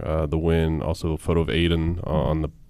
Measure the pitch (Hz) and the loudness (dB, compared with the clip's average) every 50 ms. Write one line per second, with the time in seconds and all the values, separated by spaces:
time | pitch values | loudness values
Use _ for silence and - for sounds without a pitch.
0 | - - 78 80 80 76 76 80 80 85 82 82 82 80 80 78 53 - 82 - | -6 -4 -2 -2 -2 0 0 0 2 2 4 4 4 2 0 0 -2 -2 -4 -2
1 | - 85 80 76 - - 87 82 82 - - 80 85 85 85 82 80 82 85 90 | -2 -4 -4 -2 -2 0 2 2 2 2 2 2 2 2 2 2 0 0 -2 -2
2 | - - 78 78 67 65 78 80 78 78 - - - - | -4 -2 -2 0 0 0 0 0 -2 -4 -6 -10 -20 -20